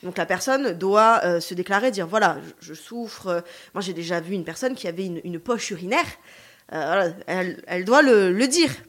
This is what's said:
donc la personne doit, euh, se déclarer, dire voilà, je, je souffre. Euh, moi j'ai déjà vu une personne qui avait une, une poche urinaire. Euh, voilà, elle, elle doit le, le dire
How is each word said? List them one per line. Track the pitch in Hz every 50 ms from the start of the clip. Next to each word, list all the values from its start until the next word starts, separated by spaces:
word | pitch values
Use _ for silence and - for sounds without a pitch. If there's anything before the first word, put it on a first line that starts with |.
donc | - 180 170
la | - 170
personne | - 190 180 - 269 262 269 285 233 170
doit, | 170 185 190 202 214 220 226 233 220 -
euh, | 175 175 170
se | 165 - 185
déclarer, | 175 180 190 196 202 226 262
dire | 220 190 175
voilà, | 165 190 220 214 180 156 135 117 - - _
je, | - -
je | 156
souffre. | 160 - - 226 240 233 214 - - -
Euh, | 190 175 170 170 - - - - - _
moi | 180
j'ai | 202 180 180
déjà | 160 170 165 180 175
vu | 165 170 196
une | 196 165
personne | 160 165 - - 262 269
qui | 247 -
avait | 180 165 175 190
une, | 185 175 165 -
une | 175 175 165
poche | - - 240 226 - -
urinaire. | 208 160 180 180 240 320 330 - - - _ - - - - - _ _ _ - -
Euh, | 160 147
voilà, | 147 170 196 190 170 165 196 -
elle, | - 165 185 180 185 160 - -
elle | - 175 180 185
doit | 190 247 285
le, | 311 269 240 208 196 185
le | 180 202 254
dire | 269 269 349 330 262 127 - -